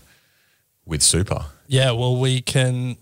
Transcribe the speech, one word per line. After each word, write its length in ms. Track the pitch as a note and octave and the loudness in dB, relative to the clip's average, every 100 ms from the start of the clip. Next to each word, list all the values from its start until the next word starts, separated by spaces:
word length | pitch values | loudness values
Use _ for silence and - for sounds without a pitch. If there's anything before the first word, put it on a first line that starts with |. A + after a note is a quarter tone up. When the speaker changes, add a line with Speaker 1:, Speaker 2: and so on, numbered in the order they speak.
| - _ _ _ _ _ _ _ - | -14 _ _ _ _ _ _ _ -8
Speaker 1:
with 160 | D#2 | 0
super? 440 | - E2 F#2 D2+ - - - | 2 2 0 -4 -8 -14 -2
Speaker 2:
Yeah, 240 | C3 C3 | 0 2
well, 240 | A#2 B2 B2 | 0 0 0
we 220 | C3 B2+ | 0 0
can 560 | - C#3 B2+ B2 B2+ A2+ | 0 0 2 0 -4 -8